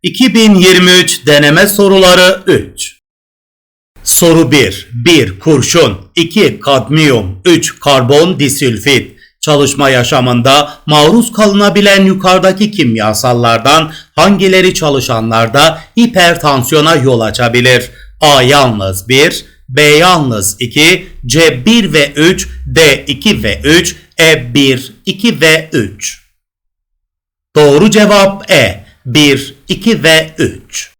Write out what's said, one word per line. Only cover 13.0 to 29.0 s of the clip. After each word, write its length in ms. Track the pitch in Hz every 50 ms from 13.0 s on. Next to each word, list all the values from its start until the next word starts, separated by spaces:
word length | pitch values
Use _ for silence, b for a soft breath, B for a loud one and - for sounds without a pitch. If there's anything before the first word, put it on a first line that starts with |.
| 104 107 107 - - 123 123 117 117 117 117 - - 135 147 160 160 156 B B B B B
hangileri 580 | - 165 196 202 180 196 190 185 185 185 185 185
çalışanlarda 1040 | - 160 151 139 131 120 - 123 113 113 113 113 113 117 113 113 139 151 160 156 156 B B B 233
hipertansiyona 1000 | 240 220 - 185 175 170 170 - - 151 139 131 120 - 160 156 147 160 165
yol 240 | 151 123 135 127 113
açabilir? 680 | 113 107 104 - 123 117 113 123 120 127 127 120 120 - b b b b b -
A 220 | - 151 143 135 127
yalnız 680 | 123 143 147 135 123 110 104 98 95 95 95 95 110
bir, 360 | 131 135 143 135 127 - - b b b b -
B 140 | 127 143 151
yalnız 720 | 147 147 151 170 180 185 170 147 131 113 104 95 - - -
iki, 480 | 123 120 117 147 151 165 185 180 - - - - -
C 400 | 123 117 156 165 156 135 127 123
bir 260 | 220 220 233 202 175 151
ve 200 | 156 143 143 -
üç, 320 | 143 156 170 190 185 - B B B B
D 380 | - 123 156 160 151 139 - -
iki 360 | - 143 135 - 220 - - 107
ve 180 | 113 101 - -
üç, 320 | 139 156 175 180 - - B B B B -
E 340 | 165 160 160 147 123 120 120
bir, 380 | 143 139 135 131 117 - - - _ _
iki 340 | - 185 - - 233 185 131
ve 280 | 151 160 156 160 156 - -
üç. 500 | 123 107 95 - - - - - - _ _ _ _ _ _ _ _ _ _ _ _ _ _ _ _ _ _ _ _ _ _ _ _ _ _ _
Doğru 340 | 151 151 143 139 151 190 220
cevap 600 | - 214 214 208 208 202 196 196 196 - - -
E, 340 | 190 151 123 98 90 - b b b b